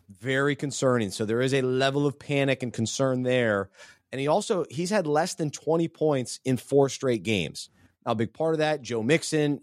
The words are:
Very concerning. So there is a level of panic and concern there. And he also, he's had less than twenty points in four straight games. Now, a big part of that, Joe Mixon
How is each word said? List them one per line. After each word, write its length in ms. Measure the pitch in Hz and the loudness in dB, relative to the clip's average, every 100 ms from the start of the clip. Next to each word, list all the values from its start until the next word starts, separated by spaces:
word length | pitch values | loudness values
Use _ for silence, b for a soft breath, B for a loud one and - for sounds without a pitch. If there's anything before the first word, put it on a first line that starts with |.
| - | -20
Very 480 | 98 123 135 143 139 | -12 -2 0 0 0
concerning. 540 | 143 - 135 123 101 | -4 0 2 2 0
So 160 | - 107 | -2 -2
there 160 | 117 | 0
is 140 | 131 135 | 2 0
a 60 | |
level 420 | 127 127 135 139 143 | 0 2 2 2 0
of 140 | - | -2
panic 420 | - 139 139 127 | -2 0 2 0
and 100 | 123 | -4
concern 520 | - 113 - 135 127 | -4 -4 0 0 0
there. 480 | 127 127 117 101 98 B B B _ | 0 2 2 2 -2 B B B _
And 100 | 131 | -6
he 60 | 143 | 0
also, 380 | 180 - 190 147 | 0 0 -2 -2
he's 220 | 127 180 | -4 -2
had 160 | 214 156 | 0 2
less 260 | 147 180 | 0 0
than 160 | - 151 | -4 -6
twenty 380 | - - 165 165 | -4 -2 0 0
points 520 | - 156 139 117 - 131 | 0 0 0 -2 -6 -2
in 120 | 123 | -2
four 320 | - 139 135 | 2 4 4
straight 340 | - 135 117 | 2 -2 0
games. 460 | 87 104 78 - - b b b 123 | 0 0 0 -6 -16 b b b -4
Now, 80 | |
a 20 | 110 | -2
big 160 | 113 | -2
part 220 | - 160 | -2 -2
of 60 | 160 | 2
that, 220 | 151 151 | 0 -2
Joe 220 | 117 117 | -4 -4
Mixon 560 | 110 160 - 156 147 139 | 2 2 2 0 0 -2